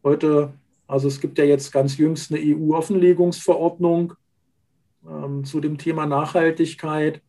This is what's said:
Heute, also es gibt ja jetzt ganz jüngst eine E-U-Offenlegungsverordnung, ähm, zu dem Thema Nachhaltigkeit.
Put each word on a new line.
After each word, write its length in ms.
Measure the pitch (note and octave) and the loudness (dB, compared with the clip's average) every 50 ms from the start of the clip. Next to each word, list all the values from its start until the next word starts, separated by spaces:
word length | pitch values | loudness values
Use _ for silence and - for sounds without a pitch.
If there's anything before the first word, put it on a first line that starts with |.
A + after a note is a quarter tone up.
| - | 2
Heute, 500 | C#3+ D3 D3 - D#3 D3+ D3 D3 C#3 - _ _ _ _ _ _ | 0 0 2 2 2 2 2 0 -2 -8 _ _ _ _ _ _
also 200 | - C#3 C3+ C#3 | -4 -4 -2 -2
es 140 | C#3 C3+ - | -2 -4 -4
gibt 160 | - C#3+ - | -8 -4 0
ja 60 | - D3 | 2 4
jetzt 260 | C#3+ C#3+ C#3 C#3 - | 4 4 2 0 -2
ganz 260 | - C#3 C3+ C#3 C#3 | 0 0 0 0 2
jüngst 340 | D3+ D3+ D#3 D#3+ D3+ - - | 0 0 0 0 -4 -6 -6
eine 100 | D#3 D3 | -6 -2
E-U-Offenlegungsverordnung, 1700 | D#3 D3+ D3 D#3 D#3+ D3+ D#3 D#3+ D#3+ - G3+ F#3 F3 F3+ F3 E3+ F3+ F3 E3+ - - - F3 E3 E3 E3+ E3+ E3+ F3 E3+ E3+ E3+ E3+ E3+ E3+ _ _ _ _ _ _ _ _ _ _ _ _ _ _ _ _ _ _ | 0 0 0 0 0 0 0 0 -2 0 0 4 4 4 6 4 2 0 0 -2 0 0 2 2 2 -2 0 0 0 2 2 0 0 -4 -8 _ _ _ _ _ _ _ _ _ _ _ _ _ _ _ _ _ _
ähm, 360 | D#3+ D#3+ D3+ C#3+ C#3 C#3 C#3 C3+ | -14 -12 -10 -8 -8 -8 -8 -8
zu 160 | - - D#3 | -6 -6 -4
dem 180 | C#3+ D3+ D3+ | -4 -4 -6
Thema 280 | C#3 - E3 D#3+ D#3+ D3+ | -4 -6 -4 -4 -2 -2
Nachhaltigkeit. 1160 | D3 C#3 C#3+ D3+ D3 - F3+ E3 E3 D#3+ D#3+ E3 D#3 - - - D#3 D3+ D#3 D3+ D#3 D3+ - _ | -2 -2 -2 -2 0 0 2 2 2 2 0 -2 -2 -2 -10 -8 -6 -2 -2 -2 -2 -4 -6 _